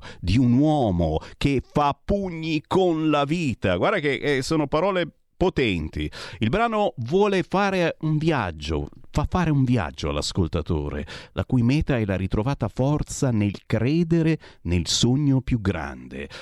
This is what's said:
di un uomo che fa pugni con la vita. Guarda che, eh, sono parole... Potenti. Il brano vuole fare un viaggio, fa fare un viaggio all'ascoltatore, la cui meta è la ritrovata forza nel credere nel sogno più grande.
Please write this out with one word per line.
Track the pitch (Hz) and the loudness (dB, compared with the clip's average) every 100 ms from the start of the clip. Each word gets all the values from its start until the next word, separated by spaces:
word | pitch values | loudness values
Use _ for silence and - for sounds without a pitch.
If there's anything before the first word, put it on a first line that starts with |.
| - - | -8 -6
di | 85 98 | 0 4
un | 120 | 4
uomo | 120 151 151 113 85 82 78 - - | 4 4 4 2 2 0 -2 -6 -2
che | 147 131 - | 0 0 0
fa | 151 143 - | 0 0 0
pugni | - 202 190 165 160 151 - | -2 -2 -2 -6 -2 -2 0
con | 185 185 160 156 | 2 2 2 2
la | 147 | 2
vita. | 139 175 147 104 98 90 | 2 0 -2 0 0 2
Guarda | 151 208 | 2 0
che, | 143 131 | -2 -2
eh, | 143 135 | 0 -2
sono | 135 160 143 | 0 -2 0
parole... | 151 190 185 156 - _ - | 0 0 -2 -4 -8 _ -2
Potenti. | 180 - 117 87 78 78 76 - - - | 0 2 0 0 -4 -6 -8 -8 -14 -4
Il | 110 | -2
brano | 185 233 220 208 - | 0 0 0 -2 -4
vuole | 117 185 208 190 | -2 2 2 2
fare | - 180 202 190 165 - | 0 0 0 0 -2 -2
un | 156 151 | -2 0
viaggio, | 160 143 95 78 73 73 73 - - | 2 0 -2 -6 -4 -4 -4 -12 -6
fa | 156 139 | -4 -2
fare | 185 160 | 0 2
un | 143 | 2
viaggio | 131 123 80 - 73 | 2 2 -2 -4 -4
all'ascoltatore, | 73 - - 82 80 76 80 73 71 71 - - | -2 -2 0 0 0 -2 -2 -2 -6 -8 -12 -8
la | - - | -6 0
cui | 127 | 2
meta | 117 147 - 120 | 4 2 2 0
è | 101 | 0
la | 92 | 0
ritrovata | 92 107 110 143 110 | -2 -2 -2 -2 -4
forza | - 135 147 - - 135 | -2 0 0 -4 -2 0
nel | 110 101 - - | 2 0 -2 -4
credere | - 120 160 165 170 160 156 - - | -2 2 0 2 2 2 0 -6 -10
nel | 85 87 73 | -2 0 0
sogno | - 120 131 143 131 | 2 2 4 2 2
più | - 123 | 0 -2
grande. | 98 82 71 65 64 65 71 - | 0 -4 -6 -10 -14 -12 -12 -14